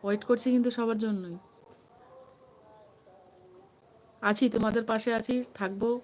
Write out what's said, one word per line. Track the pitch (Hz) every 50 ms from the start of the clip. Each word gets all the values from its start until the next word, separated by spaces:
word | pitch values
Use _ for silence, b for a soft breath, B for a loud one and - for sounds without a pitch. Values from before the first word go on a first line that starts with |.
| -
ওয়েট | 196 202 208 - -
করছি | 247 240 - 254 247
কিন্তু | 247 240 247 240 247
সবার | 233 226 226 220 220
জন্যই। | 220 208 196 185 175 170 180 - - - - - - - - _ _ - - - - - 523 523 - - _ - - - - - - - - - - - - _ - - - - - - - - - - - - - _ _ - - - - - - - - - 208
আছি, | 214 214 262 247 208
তোমাদের | 226 233 220 214 233 220 220
পাশে | 226 220 220 247 233 226
আছি, | 226 - 254 247 247 - - -
থাকবো। | 202 185 196 196 214 233 240 247